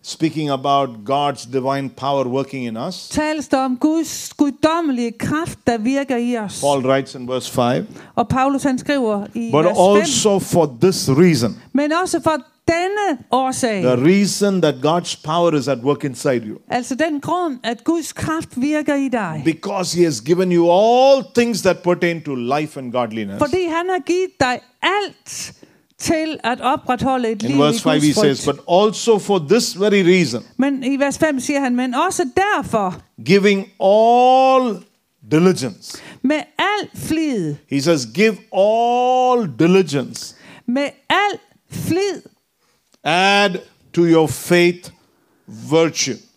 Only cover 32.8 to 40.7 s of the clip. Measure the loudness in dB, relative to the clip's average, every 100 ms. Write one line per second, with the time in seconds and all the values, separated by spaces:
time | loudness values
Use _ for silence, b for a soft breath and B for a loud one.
32.8 | -2 -6 -18 -14 2 4 4 0 -4 _
33.8 | 2 4 4 4 6 6 4 4 2 -4
34.8 | -12 _ _ _ -2 2 4 2 -4 -10
35.8 | -18 B B B -2 -2 -4 -4 -2 -2
36.8 | -6 -12 -4 -2 -2 -2 -4 -8 _ -2
37.8 | 0 0 -2 0 0 0 _ 0 2 2
38.8 | 0 0 2 2 2 2 -2 0 4 4
39.8 | 2 -2 -6 -10 -16 B B B -6